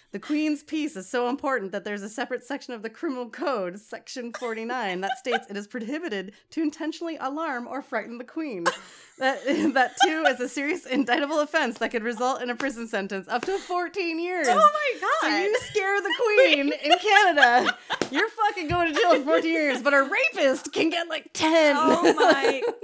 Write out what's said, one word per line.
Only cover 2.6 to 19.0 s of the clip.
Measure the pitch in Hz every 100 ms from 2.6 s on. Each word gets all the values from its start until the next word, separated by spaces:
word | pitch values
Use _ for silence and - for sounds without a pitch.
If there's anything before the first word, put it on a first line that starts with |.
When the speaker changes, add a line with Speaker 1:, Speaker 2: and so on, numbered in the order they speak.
| - 233
Speaker 1:
of |
the | 220
Criminal | 220 330 254 240
Code, | 220 302 240 180 202
Section | - 220 - 269 233
forty-nine, | 226 247 220 226 254 202 180
that | 190 -
states | 254 233 -
it | 202
is | 208
prohibited | 247 220 302 339 202 190 - _
to | -
intentionally | 311 - 320 320 339 320
alarm | 262 285 320 254 240
or | 262
frighten | 269 226 208 233
the |
Queen. | 240 320 311 190 170 - - - - -
That, | 262 233 254
<laughs> | 285 302
that | 262 247 - 370
too | 320 294
is | 247
a | 247
serious | - 285 349 -
indictable | 262 240 247 285 311
offense | 302 330 254 220
that | 226
could | 240
result | 220 220 247 262
in | 247
a | 240
prison | 277 233 226
sentence | 208 196 196 -
up | 240 -
to | 381
fourteen | - 359 349 381 339 320
years. | 349 359 311
Speaker 2:
Oh | 719
my | 605 605 587 349 453 622
Speaker 1:
So | -
Speaker 2:
God. | 403
Speaker 1:
you | 392 466
scare | - 427 392 403
the | 381 -
Queen | 466 415 349 294 285 302
in | 294 349
Canada, | 415 403 392 294 247 240 - - - 494 -
you're | 277 440
fucking | 453 415 381 302
going | 349 339
to | -